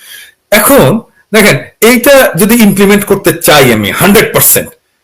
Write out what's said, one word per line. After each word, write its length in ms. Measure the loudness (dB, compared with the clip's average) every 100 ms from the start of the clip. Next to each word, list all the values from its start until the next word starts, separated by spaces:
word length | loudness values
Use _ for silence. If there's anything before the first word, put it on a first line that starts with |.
| -20 -20 -20 _ -6
এখন 500 | -4 0 2 2 -2 -8 _ -6
দেখেন, 240 | -2 0 -2 -6 -2
এইটা 520 | 0 2 2 2 2 0
যদি 260 | 0 2
ইমপ্লিমেন্ট 420 | 2 2 0 0
করতে 280 | -2 -4 -2
চাই 400 | -4 0 2 2
আমি 180 | 0 -4
হান্ড্রেড 420 | -2 0 0 0
পার্সেন্ট, 380 | -2 -2 -4 -6 -16 _ _